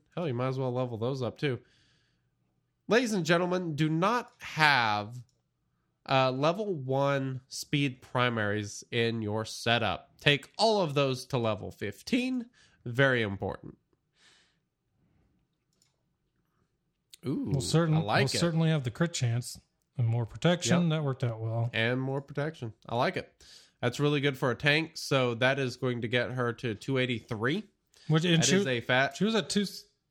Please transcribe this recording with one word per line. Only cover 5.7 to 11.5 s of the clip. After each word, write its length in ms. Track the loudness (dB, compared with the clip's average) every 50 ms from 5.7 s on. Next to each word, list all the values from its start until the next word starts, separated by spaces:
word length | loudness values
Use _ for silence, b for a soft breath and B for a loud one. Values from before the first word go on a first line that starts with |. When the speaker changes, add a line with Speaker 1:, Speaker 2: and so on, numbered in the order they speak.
| _ _ _ _ _ _ -4
Speaker 1:
uh, 240 | 0 2 2 2 2
level 420 | 2 2 0 0 0 0 -2 -4 -4
one 680 | -4 -4 -2 0 0 2 2 0 0 -2 -4 -6 -8 -12 _
speed 520 | -14 -14 -6 -4 -2 0 0 -2 -4 -8
primaries 840 | -12 -4 0 0 0 2 2 0 0 0 0 -2 -4 -6 -10 -14 -12 -4
in 300 | -2 0 0 0 0 -2
your 220 | -4 -4 -4 -4 -4
setup. 760 | -6 -10 -4 0 0 2 2 2 0 -2 -4 -8 _ _ _
Take 320 | 2 2 2 2 -2 -6 _
all 220 | 2 2 4 4 2
of 120 | 0 0 0
those 320 | 0 2 2 0 -4 -6
to 120 | -4 -2
level 320 | 0 0 0